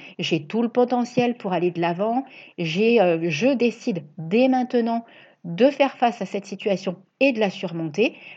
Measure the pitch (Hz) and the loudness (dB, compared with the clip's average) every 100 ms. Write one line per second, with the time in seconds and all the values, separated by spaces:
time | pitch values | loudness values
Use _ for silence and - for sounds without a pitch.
0 | - - 156 160 151 220 233 247 247 247 | -14 -8 -2 -2 -2 -2 0 0 0 0
1 | 240 254 240 240 202 175 180 165 170 170 | -2 0 0 -2 -4 -2 0 0 -2 0
2 | 214 247 269 - - - 165 170 226 233 | -2 -2 -4 -12 -16 -8 -4 0 4 4
3 | 180 165 170 147 247 247 240 - 247 175 | 4 2 0 0 0 2 0 -2 -6 -6
4 | - - 160 220 262 254 247 247 226 233 | -8 -12 -2 2 4 2 0 0 0 -2
5 | - - - _ 170 170 269 277 277 - | -6 -18 -20 _ -8 2 4 4 0 2
6 | 240 220 190 202 - 196 214 185 190 175 | -2 -2 -6 -8 -10 -6 -4 -2 -4 -8
7 | _ - 269 220 196 - 180 165 165 165 | _ 0 0 2 -2 -2 -8 -6 -4 0
8 | 247 - - | 0 -2 -20